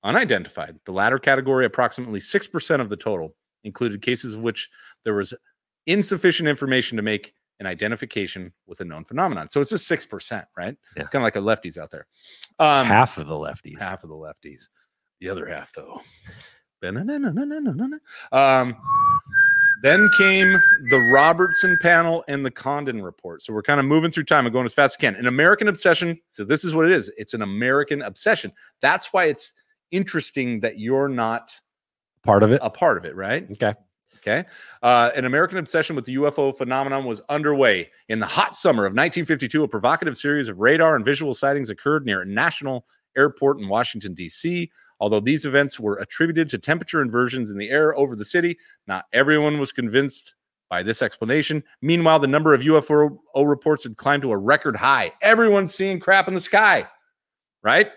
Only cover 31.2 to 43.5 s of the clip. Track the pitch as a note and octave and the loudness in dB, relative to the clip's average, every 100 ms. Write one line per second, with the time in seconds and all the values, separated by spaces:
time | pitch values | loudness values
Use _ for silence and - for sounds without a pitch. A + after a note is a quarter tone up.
31.2 | A2+ A#2 - - _ _ _ _ _ _ | -4 -4 -10 -20 _ _ _ _ _ _
32.2 | - G2+ G#2+ C3 A2+ - E3+ G2+ E2+ E2+ | 4 6 6 4 0 0 0 0 -4 -10
33.2 | F#2+ C3+ F3+ G#2 G#2+ A2 _ _ _ _ | -6 -6 -8 -4 -4 -4 _ _ _ _
34.2 | - A#2+ F3+ - - - A#2+ B2 A#2+ C3+ | -4 -4 -4 -18 -20 -2 4 4 4 0
35.2 | B2+ C#3 F3+ F#3+ D#3+ E3 D#3 D3+ B2 C3 | -2 0 0 -2 -4 -4 -2 -6 -6 -2
36.2 | D3 D3 C#3 - B2 C3 C#3 C3+ C3 G#2+ | -2 0 -2 -2 -4 -4 -2 -4 -6 -10
37.2 | - D3 D3+ C#3+ B2+ F#2+ E2 _ _ A2 | -6 -4 0 4 4 2 -2 _ _ -6
38.2 | G2+ - - - F#3 B2 G2 G#2 E3 E3+ | -2 -2 -2 0 0 2 0 0 -2 -2
39.2 | D#3+ D3+ B2 D#3 C#3+ G#2+ A#2+ D#3+ E3 B2 | -4 -4 -2 -2 -2 -2 0 0 -4 -6
40.2 | C#3+ D3 A#2+ F#2 A2+ D#3 D#3+ D3 A2 C#3 | -4 -2 -4 0 4 6 4 4 0 -2
41.2 | D#3 A#2+ C#3 C#3+ B2 G2+ C#3 D#3 C3 F#2+ | -2 -2 -2 -2 -4 -6 -2 -2 -2 -4
42.2 | F#2 G2+ E3 - C#3 B2+ _ _ _ - | -4 -2 -2 -2 -8 -8 _ _ _ 0
43.2 | D3 - C#3 | 0 2 0